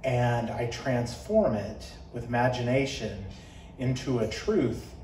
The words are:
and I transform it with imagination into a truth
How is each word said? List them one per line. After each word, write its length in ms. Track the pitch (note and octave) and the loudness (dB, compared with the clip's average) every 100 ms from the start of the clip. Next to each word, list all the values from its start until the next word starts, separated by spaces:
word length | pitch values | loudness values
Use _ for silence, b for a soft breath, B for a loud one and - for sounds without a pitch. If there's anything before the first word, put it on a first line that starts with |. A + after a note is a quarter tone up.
| C3 | 2
and 440 | B2 A#2+ A#2+ A#2 | 2 4 2 0
I 180 | A#2 A#2 | -2 -4
transform 840 | - - B2 A#2 - - A3 G#3 G#2+ | -2 0 0 0 -6 2 4 4 2
it 360 | G2+ - - - - | -4 -8 -12 -14 -10
with 120 | A#2+ A#2+ | -8 0
imagination 960 | A#2+ B2+ - A#2+ C3 C3+ - A2 G2 G2 B B B B - | 4 4 2 2 4 2 -2 -6 -6 -10 B B B B -4
into 400 | B2+ B2+ - B2 | -2 0 0 0
a 80 | G#2+ | 0
truth 560 | - - G#3+ A#2+ - - - | 0 2 4 4 0 -8 -14